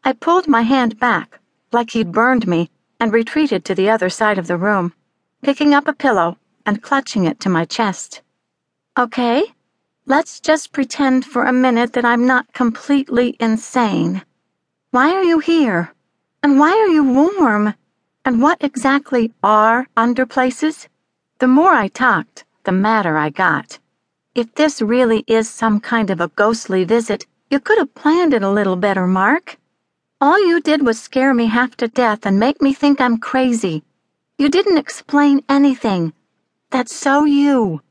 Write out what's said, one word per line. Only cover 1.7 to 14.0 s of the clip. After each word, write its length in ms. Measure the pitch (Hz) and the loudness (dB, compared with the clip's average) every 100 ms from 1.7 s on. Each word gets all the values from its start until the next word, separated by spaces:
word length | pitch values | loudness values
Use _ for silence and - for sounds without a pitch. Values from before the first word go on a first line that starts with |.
like 200 | 240 233 | -4 -2
he'd 200 | 233 175 | -4 -2
burned 340 | 202 240 254 196 | 0 0 0 0
me, 240 | 170 170 _ _ _ | -2 -4 _ _ _
and 120 | 226 | -2
retreated 520 | 226 226 302 302 233 | -2 -2 -2 -2 -2
to 100 | - | -4
the 140 | 185 190 | -2 0
other 220 | 220 185 | 0 -2
side 260 | - 214 196 | -2 -2 -2
of 120 | 175 | -4
the 100 | 175 | -4
room, 340 | 196 202 175 _ _ _ _ _ | -2 -2 -4 _ _ _ _ _
picking 300 | - 277 294 | -4 0 2
up 140 | 285 294 | 2 0
a 120 | 285 | -2
pillow 320 | 277 202 165 175 _ _ - | 0 0 -2 -4 _ _ -6
and 160 | 208 | -6
clutching 420 | - 277 269 214 | -2 -4 -2 -2
it 140 | 170 - | -2 -2
to 80 | 190 | -4
my 160 | 170 | -2
chest. 560 | 170 - 214 185 - - _ _ _ _ _ _ _ - | -4 -4 -4 -4 -14 -20 _ _ _ _ _ _ _ -4
"Okay, 560 | 240 247 240 247 440 _ _ _ _ _ - | -4 -2 -2 0 -2 _ _ _ _ _ -2
let's 340 | 269 330 - | -2 -2 -8
just 320 | - 311 - | -2 -2 -2
pretend 520 | - 247 - 269 254 | -6 -6 -2 0 0
for 200 | 247 247 | -2 -4
a 80 | - | -2
minute 400 | 254 254 233 240 | 0 2 0 -2
that 100 | 247 | -2
I'm 220 | 240 240 247 | 0 0 2
not 260 | 254 247 | 0 -2
completely 840 | - 240 226 - 285 277 240 247 - | -4 -4 -4 -2 -2 0 -2 -2 -2
insane. 840 | 226 220 - 254 220 175 | -2 -2 -4 -2 0 0